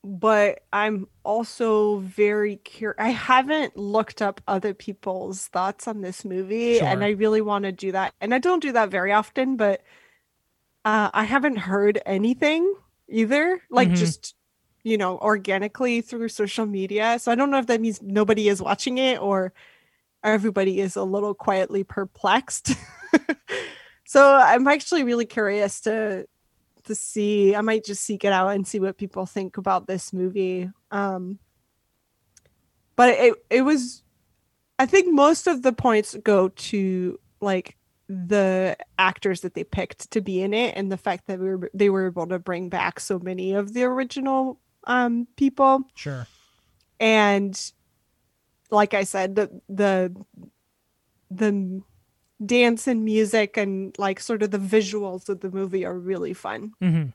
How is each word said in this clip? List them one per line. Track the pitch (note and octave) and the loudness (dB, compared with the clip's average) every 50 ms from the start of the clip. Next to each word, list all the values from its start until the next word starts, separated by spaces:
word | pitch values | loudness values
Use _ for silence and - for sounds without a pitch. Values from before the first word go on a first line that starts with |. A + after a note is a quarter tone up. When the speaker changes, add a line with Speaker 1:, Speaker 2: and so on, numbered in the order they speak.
| - | -12
Speaker 1:
but | G3+ G3 F3+ G#3+ A3 A3 G#3 G#3 G3+ - - _ _ | -12 -8 0 2 4 4 6 4 2 0 -4 _ _
I'm | - G3+ G#3 G#3+ G#3+ G3 F#3+ _ _ _ _ | -2 -2 0 0 -2 -6 -8 _ _ _ _
also | - G#3+ A3+ A#3 - - - A#3+ A3+ G#3+ G#3+ G#3 G#3+ G#3 G3+ | -2 -2 -2 -4 -6 -6 -4 0 0 2 2 2 2 0 -2
very | F#3+ F#3 - - G#3 G#3 G#3 G#3+ G#3 G#3 G3+ | -6 -10 0 0 0 2 2 0 -2 -4 -4
cur-, | - _ - - - A3 G#3+ - | -8 _ -20 -14 -8 -8 -8 -6
I | - G#3+ A3+ | -2 -2 -2
haven't | B3+ A3 - - B3+ B3+ C4 C4+ D#4 D#4 C#4+ - _ | -2 -4 0 2 2 2 4 2 -2 -2 -2 -4 _
looked | - G3+ G3+ G#3 A3 G#3+ - - - | -8 -8 -2 0 -2 -2 -2 -6 -4
up | G#3+ G3 F#3+ - - | -4 -4 -4 -6 -6
other | - G3+ F#3+ F#3+ G#3+ F#3+ | -4 -4 -2 -2 -4 -6
people's | _ - - F#3+ _ - G3 F#3 F#3 F3+ F#3+ F#3+ F#3+ - | _ -12 -14 -14 _ -8 -8 -8 -8 -8 -10 -10 -12 -12
thoughts | - - F3+ F#3 G3 G3+ - - | -6 -4 -4 -4 -4 -6 -8 -12
on | A#3+ A3 G#3 | -10 -10 -8
this | F#3+ F3+ F#3 - - | -10 -10 -12 -12 -10
movie, | G3 F#3 F#3 F#3+ F#3+ G#3+ A3+ A#3 A#3+ A#3 | -8 -6 -6 -6 -4 -4 -2 0 2 2
Speaker 2:
Sure. | A3+ E3+ | 2 2
Speaker 1:
and | B2+ G3 F#3+ G3+ | 2 0 0 0
I | G#3 | -2
really | G#3+ G3 G#3+ G#3+ G#3+ G#3+ | 0 0 2 2 2 2
wanna | G#3+ G#3 G#3 G3+ G3+ G3 F#3 | 2 0 -2 -2 -2 -4 -6
do | - G3 F#3+ | -6 -8 -4
that. | F#3 F#3+ F#3+ - _ _ | -2 -2 -4 -4 _ _
And | - G#3 B3 | -2 0 0
I | C4 | 0
don't | B3+ F4+ F#4 E4+ | 2 2 0 0
do | D4+ C#4+ | 0 0
that | A#3+ A#3 A3 G3 | 2 2 0 2
very | F#3 F#3 F3+ G3 | 0 -2 0 2
often, | G3+ G#3+ G#3+ - _ - C4 C4 C4 | 2 2 2 0 _ -2 -2 -2 0
but, | A3+ G#3+ G3+ G3 - _ _ _ _ _ _ _ _ _ _ _ _ _ _ _ _ _ _ _ _ _ | 0 2 0 0 -2 _ _ _ _ _ _ _ _ _ _ _ _ _ _ _ _ _ _ _ _ _
uh, | G#3+ G#3+ G#3+ G#3+ - - | 2 2 2 2 2 0
I | - G#3+ | -2 -2
haven't | G#3 B3 C#4 B3+ D4+ B3+ | 2 0 0 0 0 -2
heard | G#3 F3+ F#3 F#3+ G3+ G3+ G#3 G#3 G#3 - | -2 -4 -2 0 2 2 2 2 0 -2
anything | - G3 F#3+ G#3 A#3 B3 B3+ D#4+ D4 D#4 E4 F4 G4 G4 - _ _ _ _ _ - | -2 -2 0 0 0 0 2 2 2 2 2 0 0 -2 -4 _ _ _ _ _ -4
either, | - A3+ A3+ G#3+ C4+ D4 D#4 F4 F#4 F4 _ _ | 0 0 2 2 2 2 2 2 -2 -4 _ _
like, | - - - F3 | 2 2 4 4
Speaker 2:
Mm-hmm. | F3 | 4
Speaker 1:
just, | F3 E3+ E3 D#3 - - - _ _ _ _ _ _ _ _ _ _ _ | 2 2 0 -2 -6 -12 -20 _ _ _ _ _ _ _ _ _ _ _
you | A3+ A3 | 0 0
know, | G#3 G3 F3+ F#3 - | 2 0 -2 -2 0
organically | - G#3+ G#3+ G#3 F#3+ G3+ F#3+ G3 G3+ G#3 _ - C4 B3 A#3+ A#3 | 0 0 0 0 0 -2 -2 -2 -2 -4 _ -2 -2 0 0 -2
through | A3+ - B3 A#3 A3+ A3 | -2 -6 -8 -8 -8 -8
social | - - G#3 G3+ - - A3 | -4 -4 -4 -4 -2 -4 -4
media. | G#3 G3+ F#3+ F#3+ F#3+ G3+ G#3 G#3+ A3+ A#3 A#3+ | -4 -2 -4 -4 -4 -2 0 0 0 0 0
So | - A#3+ A#3 | 0 0 2
I | |
don't | A#3 C#4 C#4+ | 2 2 2
know | C#4 C4+ | 2 0
if | B3 | 2
that | A3+ A#3 A3+ | 0 0 0
means | A3+ A3+ G#3 - | 0 -2 -4 -4
nobody | - G3 G3 G#3 G#3+ G3+ A3 G#3+ G#3+ | -8 -2 0 2 4 4 2 4 4
is | G3+ G3+ F#3 | 2 2 2
watching | F#3+ - G3 - - C4+ B3 | 0 -2 -2 -2 -2 -4 -2
it | B3+ C4 C4 B3+ - | 0 2 2 0 0
or | - G3+ G3 F#3+ F#3 F#3 _ _ - - _ _ _ _ _ _ _ _ _ _ - | 0 0 0 0 -2 -4 _ _ -20 -20 _ _ _ _ _ _ _ _ _ _ 0
everybody | G#3+ G#3+ G#3+ G3 A3 G3 G3+ F#3+ F#3+ F#3 G3 | 0 0 2 0 0 0 0 0 0 0 0
is | G3 F#3 - | -2 -2 -4
a | G3 G3 | -4 -4
little | F#3+ F#3+ G3+ G3+ G#3 G3 | -2 -2 -2 -2 -4 -6
quietly | - - - G3 F#3+ F#3 F#3 G#3 G3 G3 | -4 -2 0 0 0 0 -2 -2 -6 -6
perplexed. | _ - - G3 F#3+ _ - - G3 G3 B3+ - - - - _ - C4 - | _ -6 -8 -8 -8 _ -4 0 2 2 2 0 -4 -12 -8 _ -4 -4 -4
<laughs> | - - - - - - - - - - D4+ _ _ - - G#2 - - - - - - _ _ _ | -6 -20 -20 -20 -4 0 0 2 2 0 -8 _ _ -10 -8 -8 -8 -10 -16 -20 -20 -20 _ _ _
So | - - C#4 C#4 C#4 C#4 | 2 6 8 8 10 10
I'm | C#4 - D#3 G#3+ B3 C4 | 8 8 8 6 6 6
actually | C#4 D4 D4 - - F4+ E4 C#4 | 4 2 2 0 -2 0 0 2
really | A#3+ A#3+ A#3 A#3 | 0 0 0 -2
curious | A3+ - A#3 G#3+ G3+ G3+ G#3 G3+ G3+ - - | -4 -2 -2 -2 0 2 0 0 -2 -2 -4
to, | - A3+ G#3+ A3 A3 G#3 G3 F#3 - - _ _ _ _ _ _ _ _ _ _ _ | -4 -2 -2 -2 -2 -4 -4 -6 -8 -14 _ _ _ _ _ _ _ _ _ _ _
to | - G#3+ | -8 -8
see, | - - - - A3 G#3 G#3 G#3+ G#3 G3+ G3 G3+ | -8 -8 -6 -4 -2 0 2 2 4 4 4 4
I | G#3 | 4
might | G#3 A3 A3 A3 A3 | 2 0 0 0 -2
just | G3+ G3+ - | -6 -10 -8
seek | - - G#3+ F#3+ - | -6 -8 -6 -2 0
it | G3+ G3 | 2 2
out | F#3 F#3 | 4 2
and | G3 G3+ G3+ F#3+ | 2 0 -2 -4
see | - - G#3 | -4 -4 -4
what | F#3+ F#3+ F#3+ | -4 -4 -4
people | _ G3+ F#3+ - F#3+ F#3+ | _ -12 -10 -8 -8 -8
think | F3+ - G#3 F#3+ F#3 - | -6 -6 -8 -8 -6 -8
about | G#3 F#3+ G3+ F#3+ F3+ - | -6 -2 0 0 0 0
this | - F#3+ F3+ - - | -4 -8 -8 -8 -8
movie. | - F#3 F3+ F#3 F#3 G3+ F#3+ F#3 F#3 F3+ F3+ F#3 G3 _ _ _ | -6 -4 -4 -4 -2 -2 -4 -2 -4 -4 -6 -8 -12 _ _ _
Um, | - G3+ G3+ G3 F#3+ F#3 F3+ F#3 G3+ G3 _ _ _ _ _ _ _ _ _ _ _ _ _ _ _ _ _ _ _ _ _ _ _ _ _ _ _ _ _ _ _ | -4 -4 -2 -2 -4 -6 -8 -10 -12 -14 _ _ _ _ _ _ _ _ _ _ _ _ _ _ _ _ _ _ _ _ _ _ _ _ _ _ _ _ _ _ _
but | - B3 B3 | 6 6 6
it, | A#3 - A#3+ A#3+ - - _ _ | 8 6 6 4 4 2 _ _
it | - B3+ | 2 4
was, | C4 C#4+ D#4 C#4 B3 B3 - - _ _ _ _ _ _ _ _ _ _ _ _ _ _ _ - | 4 4 2 0 0 -6 -12 -18 _ _ _ _ _ _ _ _ _ _ _ _ _ _ _ 0
I | C4 | 0
think | B3 - G4 F#4 F4+ D#4+ | 4 6 4 6 6 4
most | C#4 C#4+ D4+ E4 - - | 6 6 6 4 4 2
of | F4+ E4 B3+ | 0 -2 2
the | B3 B3+ A#3 | 0 0 0
points | - - B3+ A3+ G#3+ G#3+ - - G#3+ - | 2 2 2 2 2 0 -2 -10 -4 0
go | A3 G#3 G3 F#3 F#3+ | 2 4 4 4 2
to, | _ - - - - G3+ F#3+ F#3+ F#3 F#3 F3+ F3+ - - _ _ _ _ | _ -8 -10 -4 -2 -2 0 0 -2 -2 -4 -4 -6 -8 _ _ _ _
like, | G#3 G3+ F#3+ F#3 - - - _ _ _ _ _ _ | -4 -2 -2 -2 -4 -10 -20 _ _ _ _ _ _
the | - G3 F#3 F3+ F3 G#3 G3+ G3 F#3+ F#3 F#3 F#3 F#3 - - - _ _ | -12 -10 -10 -4 0 2 2 2 2 2 0 0 -2 -4 -6 -12 _ _
actors | - F#3+ F#3 F#3 - - G3+ F#3 F3 | 0 0 0 0 -2 -4 -4 -4 -4
that | - F3+ _ | -6 -10 _
they | E3 E3+ | -8 -10
picked | _ - G3 F3+ - - _ - _ | _ -6 -6 -6 -6 -10 _ -18 _
to | - A3 | -4 -4
be | F#3+ G3+ F#3 F3+ | -4 -2 -4 -2
in | F#3+ G3+ G#3 | -2 0 0
it, | A3 B3 A#3 - | 0 0 0 -2
and | - G3 F#3+ | -4 -6 -6
the | F#3+ | -6
fact | F#3 _ G#3 F3+ F3+ _ | -4 _ -4 -4 -4 _
that | - F#3+ F3+ | -10 -8 -6
we | F#3 F#3+ F#3+ | -4 -4 -4
were, | F#3 F3 - - | -6 -8 -10 0
they | F#3+ G3+ G3+ | 2 2 2
were | F#3+ F#3+ F#3+ | 4 2 -2
able | F#3 F3 F3+ E3 | -2 -4 -6 -6
to | E3+ F#3 F3+ | -4 -6 -6
bring | F3 F#3+ F3+ F3 F#3 F3 | -4 -6 -6 -6 -6 -6
back | F#3 F3+ F3+ F3 - - | -4 -4 -4 -4 -4 -8
so | - - G3+ F3+ | -6 -6 -6 -4
many | F3 F#3 F#3 F#3 F#3 F#3+ G3 | -4 -6 -8 -6 -4 -2 -2
of | G3+ G3+ G3+ A3 | -2 -2 -4 -2
the | B3 B3 | -2 -2
original, | B3+ B3+ B3+ C4+ B3 - C#4 C4 C4+ C4+ C4 C4 C4 B3+ _ _ _ _ _ - | 0 0 -2 -4 -6 -6 -6 -2 0 0 0 -2 -2 -6 _ _ _ _ _ -6
um, | - B3 B3 B3 A#3+ A#3+ A#3 A#3+ _ _ | -2 0 0 2 0 -2 -2 -4 _ _
people. | - C#4 C4+ C4 - C4+ C4+ C4+ C4+ C4 _ _ | 0 0 0 2 4 4 4 4 4 0 _ _
Speaker 2:
Sure. | - - D3 C3+ B2+ A#2 _ _ _ _ _ _ _ _ _ _ _ _ _ _ _ | -14 -12 -10 -10 -10 -12 _ _ _ _ _ _ _ _ _ _ _ _ _ _ _
Speaker 1:
And | A3+ A3 A3 A3 G#3 G3+ G3+ G3+ G3+ G3 F#3 - - - _ _ _ _ _ _ _ _ _ _ _ _ _ _ _ _ _ _ _ _ | 2 4 4 6 6 4 4 2 0 -2 -6 -10 -12 -14 _ _ _ _ _ _ _ _ _ _ _ _ _ _ _ _ _ _ _ _
like | G#3+ G#3 G#3 G3+ A3 | 2 2 2 4 2
I | G3+ G3 | -2 -2
said, | - - G3 F#3 F#3+ G3 | -2 -2 -2 -2 0 0
the, | G#3 G#3 - - F#3 _ - | -2 -2 -2 -6 -20 _ -12
the, | G3 F#3+ G#3 G3 F#3+ F#3 F#3 F3+ F3+ F#3+ G3+ _ _ - - - _ _ _ _ _ _ _ _ _ _ _ _ _ _ _ _ | -2 0 2 2 2 2 0 -2 -6 -12 -20 _ _ -20 -20 -20 _ _ _ _ _ _ _ _ _ _ _ _ _ _ _ _
the | F#3 F3+ A3 G#3 G3+ G3+ F#3+ F#3 F#3 F#3+ - _ _ _ _ _ _ _ _ _ _ _ G#3+ | -4 -2 0 0 0 0 -4 -4 -8 -10 -14 _ _ _ _ _ _ _ _ _ _ _ -4
dance | G3+ A#3+ B3 A#3+ A#3+ A#3 A3+ - | 0 4 4 4 4 2 0 -2
and | C4+ B3 A3 A3 | -2 -2 0 0
music | A3 G#3+ A3 G#3+ G3+ A3 A3+ G#3 G3+ - | 0 2 2 2 2 2 0 0 0 -2
and, | A3+ G3+ G3 G3 F#3+ F#3+ F#3+ - - | -4 -2 -2 -4 -6 -8 -10 -8 -4
like, | G3+ G3 F#3+ | -4 -4 -4
sort | - - - A#3 G#3 | -4 -6 -6 -2 -2
of | G#3+ G#3 | -2 -2
the | G3+ | -2
visuals | G3+ G3 F#3+ G#3+ A3 G#3 F#3+ G#3 G#3+ G3+ F#3+ F3+ F#3 - | -4 -4 2 2 2 2 2 -6 -6 -6 -6 -8 -10 -8
of | - G3 F#3 | -8 -8 -8
the | G3 F#3+ | -8 -10
movie | F3+ F#3+ G3 F#3 F#3 F#3+ F3+ | -6 -6 -6 -4 -4 -4 -4
are | F3+ F3+ F3+ | -4 -8 -8
really | F3 F#3 F#3+ F3 F3 E3+ F#3 | -6 -6 -6 -4 -6 -8 -8
fun. | F#3 - G3 G#3 - G#3 G#3+ G#3+ _ | -10 -10 -10 -10 -8 -12 -14 -10 _
Speaker 2:
Mm-hmm. | F#3 F3+ D#3+ E3 D3+ C3 | 0 0 2 0 -2 -4